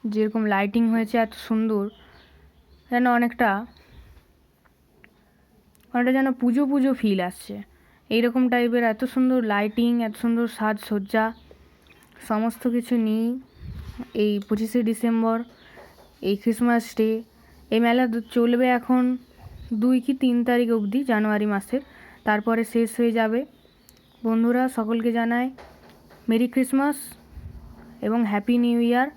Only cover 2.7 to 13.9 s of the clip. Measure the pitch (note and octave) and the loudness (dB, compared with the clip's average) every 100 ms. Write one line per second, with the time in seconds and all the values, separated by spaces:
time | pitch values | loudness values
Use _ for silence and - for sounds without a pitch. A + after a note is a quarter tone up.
2.7 | - _ B3 B3 A#3+ A#3+ A#3+ A#3 G3 A#3+ | -20 _ 0 2 2 0 2 0 0 -6
3.7 | - _ - - - _ _ _ _ _ | -18 _ -20 -20 -20 _ _ _ _ _
4.7 | _ _ _ - _ _ _ _ _ _ | _ _ _ -20 _ _ _ _ _ _
5.7 | _ _ A#3+ B3 C4 C4+ C4 B3 A#3+ C#4 | _ _ -2 2 2 0 0 0 0 0
6.7 | C#4 C4 C4 A3 F#3+ F3+ - - G3+ G3+ | 2 2 2 0 0 -2 -8 -14 -14 -14
7.7 | _ _ _ _ A3 A#3+ A#3+ B3+ B3 A#3+ | _ _ _ _ 0 2 2 2 2 2
8.7 | A#3+ A#3 G#3+ B3+ C4 B3+ B3+ A3+ G3+ G#3+ | 2 0 -2 -2 0 2 2 2 0 0
9.7 | G#3+ A#3 A#3+ A3+ G#3+ A#3 A#3 A#3 - G#3+ | 0 0 0 -2 -4 -2 0 -2 -2 -4
10.7 | G#3+ - G#3 G3 A3 A3 A3+ - - - | -4 -4 -6 -2 -2 -2 -4 -20 -20 -20
11.7 | _ _ - - - - G#3+ A3+ A3+ B3 | _ _ -20 -20 -20 -6 -2 -2 -2 -2
12.7 | A#3+ A#3+ A#3+ A3 A3 A3+ B3+ - - - | -2 0 0 0 0 -2 -4 -12 -18 -14
13.7 | - - | -14 -14